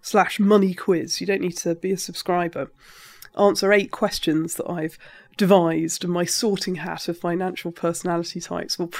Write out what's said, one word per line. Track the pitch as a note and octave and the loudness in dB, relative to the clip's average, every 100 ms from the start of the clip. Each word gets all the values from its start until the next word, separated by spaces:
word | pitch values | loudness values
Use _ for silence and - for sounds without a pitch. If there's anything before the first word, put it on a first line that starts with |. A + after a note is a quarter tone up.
slash | - G#3 F3+ - | 2 2 2 2
money | G3+ G#3 F#3+ F3+ | 6 6 4 0
quiz. | - E3+ E3 - | 0 0 0 -4
You | F3+ | -2
don't | G3 | -2
need | F3+ E3+ | -2 -4
to | F3 | -4
be | E3+ F#3+ | -2 -2
a | F#3+ | -4
subscriber. | - E3+ - F3 E3+ E3+ C3+ _ - - - - - - | -4 -8 -2 -2 -2 -6 -10 _ -20 -20 -20 -20 -12 2
Answer | G3+ - G3 | 4 4 4
eight | G#3 G3 | 4 2
questions | - G3+ - - D#3 E3 - | -2 -2 0 0 0 0 -4
that | - | -6
I've | F3 D#3+ - - - - - | -4 -6 -8 -20 -20 -20 0
devised | F#3+ G3 E3 D#3+ E3 - | 6 6 6 2 -2 -4
and | F3 | -2
my | F3 F3 | -2 0
sorting | - A3+ G3 - F3+ | 0 0 0 -2 -6
hat | F3 - - | -6 -6 -6
of | E3+ | -4
financial | F3+ E3+ F#3 - F3 | -2 -2 -2 -6 -10
personality | E3+ E3+ E3+ F#3 E3+ E3+ F3+ | -4 -4 -2 -2 -2 -4 -8
types | - F3 - - | -6 -8 -6 -6
will | F3 | -6